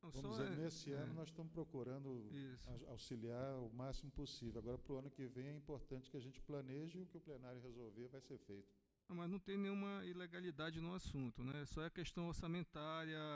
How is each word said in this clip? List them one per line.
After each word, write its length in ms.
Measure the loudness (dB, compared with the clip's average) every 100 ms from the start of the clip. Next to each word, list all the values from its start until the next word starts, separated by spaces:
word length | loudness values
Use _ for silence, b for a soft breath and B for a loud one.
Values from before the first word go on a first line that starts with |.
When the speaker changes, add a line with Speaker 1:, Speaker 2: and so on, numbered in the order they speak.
Speaker 1:
Não, 100 | -4
Speaker 2:
vamos 260 | -2 0 4
Speaker 1:
só 60 |
Speaker 2:
dizer, 100 | 4
Speaker 1:
é, 100 | 4
Speaker 2:
nesse 280 | 2 0 0
ano 180 | 0 2
Speaker 1:
é. 40 | 0
Speaker 2:
nós 120 | -2
estamos 240 | -2 -4
procurando 720 | -2 0 0 0 0 0 -2 -2
Speaker 1:
Isso. 380 | -4 -4 -6 -4
Speaker 2:
au-, 220 | -4 -4
auxiliar 680 | -6 -2 0 2 2 2 2
o 100 | 0
máximo 400 | 0 0 0 0
possível. 480 | -2 -2 0 0 0
Agora, 180 | 0 0
pro 200 | 2 0
ano 140 | 0
que 140 | -4 -4
vem, 220 | -2 -2
é 80 | -4
importante 540 | -2 -4 -2 -4 -2
que 60 | -4
a 60 |
gente 200 | -4 -6
planeje 580 | -2 0 0 0 -2 -2
e 20 |
o 40 | -4
que 120 | -6
o 40 |
plenário 400 | -8 -6 -6 -6
resolver 460 | -6 -6 -6 -4 -6
vai 140 | -6
ser 160 | -8 -10
feito. 340 | -6 -8 -8 -18 _ _ _
Speaker 1:
Não, 60 | 0
mas 120 | 2
não 100 | 0
tem 180 | 2 4
nenhuma 480 | 4 4 2 2 0
ilegalidade 760 | -2 -2 -2 -2 2 2 2
no 140 | 2
assunto, 500 | 2 2 2 2 2
né? 220 | 0 2 0
Só 180 | 0
é 60 | 0
questão 380 | 0 0 2 2
orçamentária, 920 | 4 4 4 4 0 0 2 2 2 2